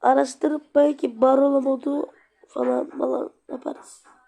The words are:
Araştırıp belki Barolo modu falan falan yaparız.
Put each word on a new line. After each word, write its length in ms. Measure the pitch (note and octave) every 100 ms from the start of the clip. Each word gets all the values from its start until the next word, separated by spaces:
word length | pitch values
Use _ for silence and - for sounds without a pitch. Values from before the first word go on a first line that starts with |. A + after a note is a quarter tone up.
Araştırıp 720 | - C4+ C#4 - D4+ D4+ - D4
belki 460 | D4 C#4+ C4 A3+
Barolo 400 | B3+ C4+ C#4 C#4
modu 500 | C4+ C4+ C#4+ C#4+ - - _ _ _
falan 420 | - B3 B3+ D4
falan 440 | C4+ C4 - - _ _
yaparız. 540 | B3+ - - - - _ _